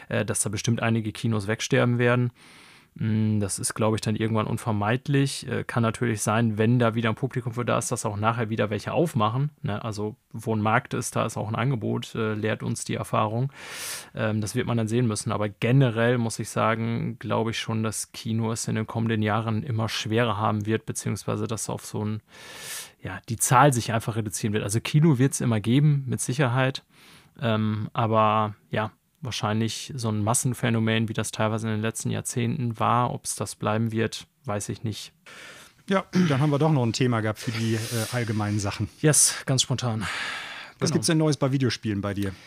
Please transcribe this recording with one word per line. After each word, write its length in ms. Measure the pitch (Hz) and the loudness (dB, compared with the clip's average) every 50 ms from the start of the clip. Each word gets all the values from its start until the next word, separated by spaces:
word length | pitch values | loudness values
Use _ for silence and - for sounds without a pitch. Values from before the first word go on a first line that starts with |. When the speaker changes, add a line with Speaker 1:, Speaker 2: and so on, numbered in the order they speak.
| - - | -10 -4
Speaker 1:
äh, 160 | - 113 110 | -2 -2 -2
dass 180 | 101 110 - - | 0 -2 -2 -2
da 80 | 107 | -2
bestimmt 320 | 98 101 - - 117 - 110 | -4 -2 0 0 0 2 2
einige 280 | 113 113 113 107 107 | 2 2 2 0 -2
Kinos 360 | 104 - - 117 110 107 98 98 | -6 -4 -2 0 0 0 0 -2
wegsterben 500 | 110 - - - - 123 123 123 120 120 | -2 -2 0 0 2 4 4 4 4 4
werden. 340 | 123 120 120 123 123 123 - _ - - - - - - - - - _ _ - | 4 4 4 4 2 0 -2 _ -16 -20 -20 -20 -20 -20 -20 -20 -20 _ _ -4
Mm, 420 | 110 110 107 107 110 107 107 107 | -2 0 2 2 2 2 2 2
das 180 | 101 95 - - | 0 0 -2 -4
ist, 160 | - - - | -4 -6 -2
glaub 200 | - 107 107 110 | 0 0 2 2
ich, 60 | 104 | 0
dann 160 | - 113 107 | 0 -2 -2
irgendwann 300 | 104 110 110 110 110 107 | 0 0 0 0 0 0
unvermeidlich. 1000 | - 113 110 - 120 107 101 101 104 120 131 - - 143 139 139 135 - - - | 0 -2 -4 -2 -2 -2 0 0 0 0 -2 0 0 2 2 2 2 -2 -6 -6
Äh, 180 | - 113 107 107 | -6 -4 -4 -4
kann 180 | - - 123 113 | -2 0 0 2
natürlich 400 | 113 110 - 123 117 113 104 - | 0 0 0 -2 -2 -2 0 0
sein, 340 | 117 104 113 120 113 107 | 0 2 2 2 2 2
wenn 220 | 104 110 113 123 127 | 2 2 4 4 4
da 160 | 120 113 110 | 4 4 2
wieder 160 | 117 113 110 | 2 0 0
ein 40 | 107 | 0
Publikum 380 | - - 123 - 127 117 123 113 | 0 -4 -4 -4 -4 -6 -4 -6
für 120 | 123 117 | -4 -2
da 100 | 110 113 | 0 0
ist, 160 | 117 117 - 123 | 0 0 -2 -4
dass 140 | 113 - | -4 -2
auch 100 | 113 104 | -4 -4
nachher 320 | 101 107 113 113 117 117 104 | 0 2 2 2 2 0 -2
wieder 220 | 113 110 117 104 | 0 0 0 0
welche 240 | 107 101 - 107 104 | 0 -4 -4 -2 0
aufmachen, 560 | 127 170 165 - 110 107 110 113 131 143 147 - _ | 0 0 2 2 2 2 2 2 0 -2 -2 -4 _
ne? 240 | - - 101 104 - | -6 -4 -4 -4 -4
Also 320 | 117 104 104 104 107 110 - _ _ - | -6 -6 -4 -6 -6 -6 -10 _ _ -14
wo 240 | 113 - 117 110 | -8 -4 -2 0
ein 60 | 107 104 | 0 2
Markt 320 | 110 110 123 - - - | 4 2 2 2 0 -4
ist, 200 | 120 117 - - | -4 -4 -2 -2
da 120 | 120 110 | -2 -2
ist 100 | 113 - | -2 -2
auch 120 | 110 107 107 | -4 -4 -4
ein 60 | 110 | -2
Angebot, 600 | 113 113 135 139 113 107 113 117 120 117 - - | -2 0 0 -2 -2 -2 -2 -2 -2 -4 -6 -6
äh, 180 | 117 110 110 107 | -4 -2 -2 -2
lehrt 300 | 107 107 107 110 - - | -2 -2 -2 -2 -2 -4
uns 240 | 117 117 - - | -4 -6 -6 -4
die 80 | - 117 | -6 -4
Erfahrung. 580 | 113 - - - 117 110 107 110 117 131 139 - - - - - - - - - - - - - | -6 -4 -2 0 0 2 2 0 -2 -2 -2 -4 -8 -14 -14 -12 -12 -10 -10 -10 -12 -12 -12 -6
Ähm, 260 | 131 113 110 107 107 | -4 -2 0 0 0
das 140 | 104 104 - | -2 -2 -2
wird 120 | 123 - | -2 -2
man 120 | - 120 117 | 0 0 0
dann 100 | 110 107 | 0 0
sehen 180 | 110 123 127 | 2 2 2
müssen. 240 | 113 104 104 - 117 | 2 0 -2 -2 -4
Aber 200 | 104 101 104 107 | -2 -2 -2 -4
generell 640 | 101 - - 117 127 139 139 123 107 113 117 120 127 | -2 -2 2 4 6 6 6 6 4 2 2 2 4
muss 220 | 123 117 113 - - | 2 0 -2 -2 -4
ich 100 | 113 - | -8 -6
sagen, 680 | - 117 110 110 113 110 113 117 117 113 107 113 113 - | -2 0 2 2 2 0 0 -2 -2 -2 -2 -4 -6 -6
glaub 320 | - 107 110 113 110 113 | -6 -2 -2 0 0 -2
ich 80 | 110 - | -2 -4
schon, 240 | - - 113 110 110 | -4 -2 -2 -2 -2
dass 300 | 110 101 - - - - | -2 -2 -4 -8 -10 -12
Kino 380 | - - 113 110 113 113 110 | -10 -6 -4 -2 -2 0 -2
es 160 | 117 113 - | -2 -4 -4
in 100 | - 113 | -4 -2
den 100 | 110 110 | -2 -4
kommenden 340 | - - 117 113 113 113 107 | -2 -2 -2 0 0 0 0
Jahren 420 | 107 107 104 113 110 113 110 107 - | 2 2 2 0 0 0 -2 -2 -2
immer 280 | - 113 110 113 107 | -2 -2 -2 -2 -2
schwerer 480 | - - - 110 107 113 123 117 104 98 | -4 -4 -4 0 2 2 2 2 0 0
haben 260 | 110 107 107 107 101 | 0 0 0 0 0
wird, 220 | 107 110 107 - | 0 0 -2 -2
beziehungsweise 600 | - 117 - - 117 113 101 - - 113 107 107 | -4 -8 -6 -4 -4 -4 -4 -4 -4 -4 -2 -2
dass 220 | 107 113 110 - - | -4 -4 -6 -4 -6
auf 160 | 120 113 - | -6 -6 -8
so 180 | - - 110 107 | -8 -6 -4 -4
ein, 200 | 107 107 110 - _ - - - - - - - - - - - - - _ - | -4 -4 -6 -8 _ -20 -20 -20 -18 -16 -16 -14 -12 -12 -12 -14 -16 -20 _ -12
ja, 180 | - 92 95 - - | -12 -12 -10 -8 -8
die 80 | 117 | -4
Zahl 380 | - - - 139 123 135 147 131 | -2 0 4 6 8 8 8 6
sich 180 | 117 104 - 110 | 4 0 0 -2
einfach 240 | 117 - - 104 | -2 -2 -2 -4
reduzieren 380 | 113 107 107 - - - 110 101 | -4 -4 -4 -6 -4 -4 -2 -2
wird. 100 | 107 104 | 0 -2
Also 160 | 104 101 113 | 0 -2 -2
Kino 380 | - - - 151 151 170 143 117 | -2 2 4 6 6 6 6 6
wird's 240 | 131 139 - - 127 | 4 2 2 0 0
immer 180 | 127 113 110 | 2 2 2
geben, 440 | 98 113 120 143 143 151 147 143 135 | 2 2 4 6 6 6 4 2 0
mit 160 | 123 117 110 - | -2 -4 -4 -2
Sicherheit. 600 | - 127 131 151 120 117 131 131 131 131 - - _ _ - - - - - - - _ - | -4 0 0 2 2 2 2 2 0 0 -4 -12 _ _ -20 -20 -20 -20 -20 -20 -20 _ -4
Ähm, 520 | 147 117 110 107 110 107 107 107 107 - - | -2 0 2 2 2 0 0 -2 -4 -4 0
aber 640 | - 117 107 110 110 110 107 107 107 107 104 104 - _ _ | 0 2 4 4 6 6 6 4 4 2 0 -2 -8 _ _
ja, 200 | - 110 110 107 - _ _ _ _ _ - | -2 -2 -2 -2 -6 _ _ _ _ _ -8
wahrscheinlich 680 | 127 - - - 104 107 110 113 110 - - - - 147 | -8 -6 -2 0 0 2 2 0 0 -2 -6 -10 -10 -10
so 140 | 131 113 113 | -4 -2 -2
ein 120 | 107 107 104 | 0 0 2
Massenphänomen, 840 | 107 123 - - 127 120 - - 120 113 113 110 110 110 113 113 107 | 2 2 2 2 0 -2 0 0 0 2 2 2 2 2 2 0 0
wie 60 | 110 | -2
das 180 | - 107 - - | -4 -4 -4 -2
teilweise 340 | - 110 110 110 110 110 | 0 0 0 0 0 -2
in 80 | 113 107 | -2 -2
den 80 | 107 107 | -2 -2
letzten 280 | 113 - - - 120 | -4 -4 -4 -4 -4
Jahrzehnten 680 | 110 107 - - - 123 117 117 117 - 123 117 113 - | -4 -4 -4 -4 -4 -2 -2 -2 -2 -2 -2 -4 -2 0
war, 340 | 110 107 113 120 123 123 - | 2 2 4 4 2 0 -2
ob's 220 | - - - - | -4 -6 -8 -6
das 220 | - 104 - - | -6 -6 -8 -6
bleiben 340 | - - 110 107 110 117 113 | -4 -2 0 0 2 0 0
wird, 360 | 110 110 110 110 - - - - _ _ _ | 0 0 0 -2 -2 -6 -12 -16 _ _ _
weiß 240 | - 104 104 - - | -6 -6 -4 -4 -6
ich 160 | 104 - - | -8 -6 -6
nicht. 280 | 113 101 - - - - _ _ - - - - - - - - - _ _ _ - | -6 -8 -8 -10 -16 -18 _ _ -20 -20 -20 -20 -20 -20 -20 -20 -20 _ _ _ 0
Speaker 2:
Ja, 160 | 196 190 185 - | 0 0 0 0
<clears throat> 200 | - 185 185 165 | 2 2 4 4
dann 100 | 143 127 | 4 4
haben 100 | 147 151 | 4 4
wir 80 | 143 135 | 4 4
doch 120 | 156 156 | 4 4
noch 140 | 156 135 120 | 4 4 4
ein 80 | 113 104 | 2 2
Thema 300 | - 135 123 120 110 107 | 2 2 4 4 2 2
gehabt 180 | 110 107 - | 0 -2 -2
für 100 | - - | -4 -4
die, 240 | 113 110 113 113 113 | -2 -2 0 0 0
äh, 40 | 110 110 117 120 113 110 - - | 0 -2 -4 -4 -4 -4 -2 -2
allgemeinen 480 | 123 120 107 113 107 104 104 104 107 | -4 -2 -2 -2 -2 0 0 0 0
Sachen. 280 | 98 101 - - 107 - - - | -2 -2 -2 -4 -6 -6 -4 0
Speaker 1:
Yes, 420 | - 151 139 - - - - - - | 2 4 4 4 4 2 0 -2 -4
ganz 160 | - 135 127 - | -2 0 0 0
spontan. 400 | - 131 113 - 123 110 110 98 85 - - - - - - - - - - - - - _ | 0 -2 -2 -2 -4 -4 -4 -4 -6 -6 -6 -6 -6 -8 -8 -10 -12 -12 -14 -14 -16 -8 _
Speaker 2:
Was 120 | 131 143 | -2 0
Speaker 1:
Genau. 20 | 156 | 0
Speaker 2:
gibt's 140 | - 107 | 0 2
denn 120 | - 170 156 | 2 2 4
Neues 200 | 156 156 143 - | 4 2 2 2
bei 120 | 143 135 | 0 0
Videospielen 520 | 131 139 131 120 - - - 113 104 98 95 | 2 2 2 0 0 0 -2 -2 -2 -2 -2
bei 120 | 101 101 | -2 -2
dir? 180 | 98 101 95 92 - - | -2 -2 -4 -4 -8 -16